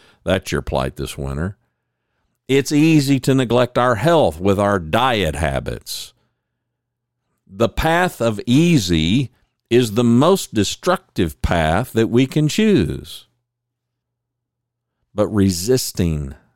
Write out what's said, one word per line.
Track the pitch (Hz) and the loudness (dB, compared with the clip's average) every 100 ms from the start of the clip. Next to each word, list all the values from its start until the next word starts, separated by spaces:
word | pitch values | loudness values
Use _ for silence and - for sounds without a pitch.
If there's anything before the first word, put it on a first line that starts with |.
| _ _ | _ _
that's | - 95 - | -4 -4 -4
your | 71 | -6
plight | - 69 65 | -4 -4 -4
this | - 65 - | -8 -12 -10
winter. | 69 69 92 - _ _ _ _ _ _ _ _ - | -8 -6 -8 -10 _ _ _ _ _ _ _ _ -2
It's | 135 139 | 0 2
easy | 147 160 156 139 135 | 2 4 4 2 0
to | 139 | 2
neglect | 131 120 120 120 127 | 0 2 0 0 0
our | 123 | 0
health | 110 147 165 101 78 | 0 2 2 2 0
with | 95 98 | 0 2
our | 101 98 | 2 0
diet | 80 113 131 110 82 | -2 -2 0 0 -2
habits. | 71 76 65 62 57 - - - _ _ _ _ _ _ _ _ _ _ _ _ _ | -2 -4 -4 -6 -10 -12 -14 -16 _ _ _ _ _ _ _ _ _ _ _ _ _
The | _ 95 113 | _ -4 -4
path | - 160 170 180 - | -2 0 0 0 -2
of | 117 101 117 | -4 -2 2
easy | 131 170 156 87 82 80 120 127 _ _ _ - | 4 4 2 2 0 2 0 -2 _ _ _ 0
is | 117 117 | 2 2
the | 104 | 0
most | 120 117 160 190 - | 2 4 4 2 0
destructive | 110 98 - 180 185 _ - 85 - | -2 -2 -2 -2 -2 _ -4 -4 -2
path | - 87 78 87 127 | -2 0 0 -2 -2
that | 110 113 | -2 2
we | 120 131 | 2 0
can | 156 151 | 0 -2
choose. | - 220 170 80 62 - - _ _ _ _ _ _ _ _ _ _ _ _ _ _ _ _ _ _ _ | 0 2 2 0 -6 -12 -20 _ _ _ _ _ _ _ _ _ _ _ _ _ _ _ _ _ _ _
But | 101 98 | -4 -2
resisting, | 104 98 87 101 127 - - 87 78 67 - _ | 2 2 0 0 0 -2 -2 -2 -2 -6 -12 _